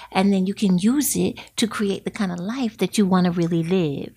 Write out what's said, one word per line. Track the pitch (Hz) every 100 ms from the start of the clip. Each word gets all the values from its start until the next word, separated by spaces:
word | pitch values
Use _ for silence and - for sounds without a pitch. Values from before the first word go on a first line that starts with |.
| -
and | - 196
then | 196 185
you |
can | 196 202 180
use | 208 285 262 180
it | 190 - - -
to | 220
create | - 202 190
the | 190
kind | - 190
of | 175
life | 185 262 233 -
that | 185 -
you | 190
wanna | 185 180
really | 175 170 170
live. | 165 190 156 139 -